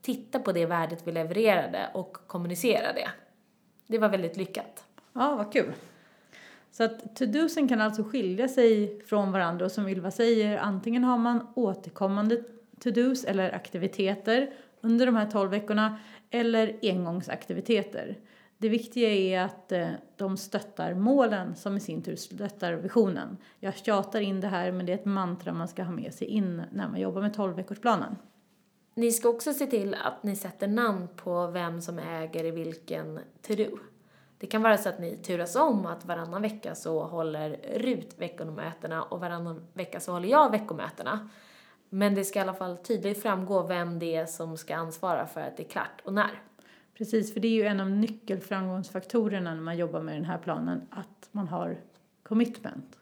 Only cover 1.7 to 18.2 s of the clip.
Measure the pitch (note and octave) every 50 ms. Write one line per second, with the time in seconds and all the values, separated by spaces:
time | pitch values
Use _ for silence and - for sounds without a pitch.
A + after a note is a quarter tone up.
1.7 | - F#2+ - - - - F3+ - - - - _ - F3+ F3 E3+ F3+ F3 - B3
2.7 | G3+ - - - - - - - - - - _ _ _ _ _ _ _ _ _
3.7 | _ _ _ _ A3 A3+ G#3+ G#3 G3+ F#3+ F3 E3+ E3 G3 F#3+ F3+ - - - -
4.7 | - - - _ _ - _ _ _ B3 A#3+ D4 D4 A#3 G#3 G#3 - F3 - -
5.7 | - - - - - - - _ _ _ _ _ - - - - - - _ _
6.7 | _ - A#3 A3 A3+ - - - - - C4+ A3 G#3 D4 E4 D#4+ E4 D#4+ C#4+ B3+
7.7 | B3+ A3 G#3+ G#3+ G#3+ G#3+ G#3 G#3+ - C4+ G#3 F#3 F3+ F#3+ B3 C4 C4 C4+ A#3+ A#3
8.7 | A3 G#3+ G#3 G3+ - - - - A3 G#3 G3+ G3 F#3 G3 F3+ E3+ E3+ F3 F3+ F#3+
9.7 | G#3 - G3+ F#3+ F#3+ F#3 F3 F#3+ F#3+ - A#3 A#3 A#3 A3 G#3+ G#3+ G#3 - - G#3
10.7 | G3 F#3+ F#3+ A#3 A#3 B3 B3 B3+ B3 A#3+ A3+ A#3+ A#3+ A#3 A#3 - - B3+ A#3+ G3
11.7 | F#3+ F#3+ - E3+ - - G3+ F#3+ G3 G3+ G#3 G#3+ A#3 A#3 A#3 - - - - _
12.7 | - - - B3 G3+ A#3 A#3+ B3+ C4+ B3+ - - G3+ G3 F#3 F3+ - F3+ - -
13.7 | - F3+ F3 F#3+ F#3 - G3 F#3+ G3+ G3 - A3 A3 B3 C#4 C4+ - - - -
14.7 | _ _ - A3+ A3+ A#3 B3+ B3 A#3 A3+ G#3+ G#3+ G#3+ G#3+ G3 F#3+ F#3+ G#3 G#3 -
15.7 | G#3+ G#3 G#3+ A3 G#3+ - - - - - _ _ - A#3+ A#3 A#3 A3+ A3+ A3 A3
16.7 | A3 A3 - G#3 F#3 F#3 F3 E3 E3+ F3+ F3 - - - - - F3+ E3+ - -
17.7 | A#3 G#3 G3 - - - - - G#3 -